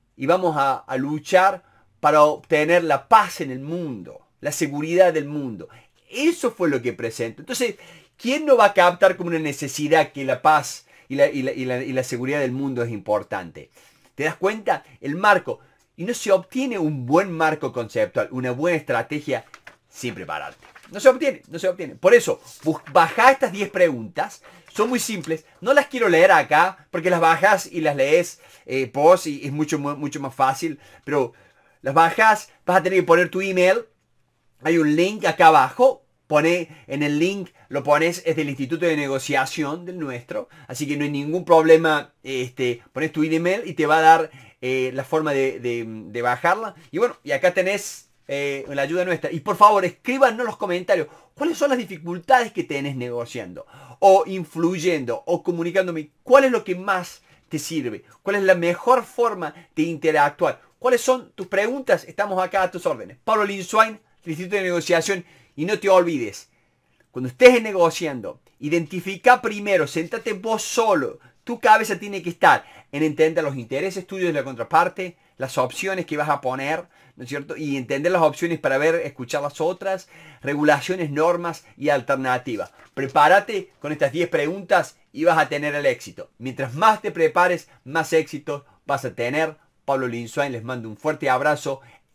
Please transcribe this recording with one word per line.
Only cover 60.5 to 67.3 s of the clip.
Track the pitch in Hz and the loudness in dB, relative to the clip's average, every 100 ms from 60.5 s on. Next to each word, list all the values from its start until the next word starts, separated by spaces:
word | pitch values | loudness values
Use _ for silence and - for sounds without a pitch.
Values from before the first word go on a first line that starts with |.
| - _ _ | -4 _ _
¿Cuáles | 254 240 | -4 -2
son | - 254 - - | 0 -2 -4 -16
tus | 185 | -6
preguntas? | 196 214 269 262 175 | -2 -2 -4 -2 -2
Estamos | - 160 208 185 | -2 -6 -4 -2
acá | 180 196 | -2 -2
a | 185 | -2
tus | 180 170 | -4 -6
órdenes. | 123 95 120 | -6 -10 -10
Pablo | - 214 202 | -2 0 0
Linswain, | 196 170 220 220 214 _ _ 170 | -4 -2 0 0 -4 _ _ -12
Instituto | 156 180 202 | -10 -6 -4
de | |
Negociación. | 185 175 165 170 165 190 - _ _ - | -2 -4 0 0 0 -6 -8 _ _ -8
Y | 175 | -4
no | 214 | -2
te | 196 | 4
olvides, | 185 170 147 107 - - _ _ _ _ _ _ | 4 4 -2 -6 -10 -20 _ _ _ _ _ _
cuando | 127 | -10
estés | 127 | -8